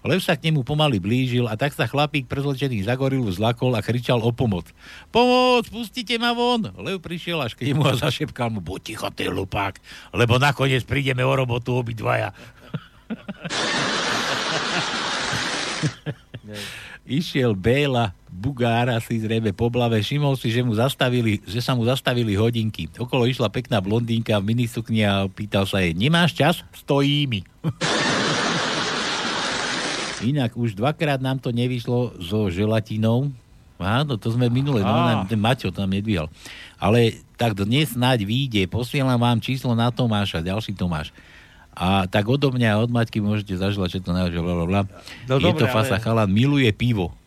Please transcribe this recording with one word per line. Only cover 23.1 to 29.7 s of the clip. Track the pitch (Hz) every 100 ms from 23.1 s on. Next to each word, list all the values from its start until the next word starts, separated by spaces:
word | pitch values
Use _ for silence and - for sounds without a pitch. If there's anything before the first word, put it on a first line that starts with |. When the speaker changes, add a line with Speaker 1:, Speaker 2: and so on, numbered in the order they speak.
| 135 117
Speaker 1:
išla | 127 113
pekná | 123 117 113
blondínka | 92 113 117 113 107 107
v | 98 117
minisukni | 120 123 113 113
a | 104 98 98
pýtal | - 104 101 95
sa | 98
jej: | 90
„Nemáš | 82 123 170 170 -
čas? | 139 - -
Stojí | - - 143 139 147 143
mi.“ | 110 87 _
<laughs> | 165 - - - - - - 82 - 82 - - - - 104 - 76 78 - - -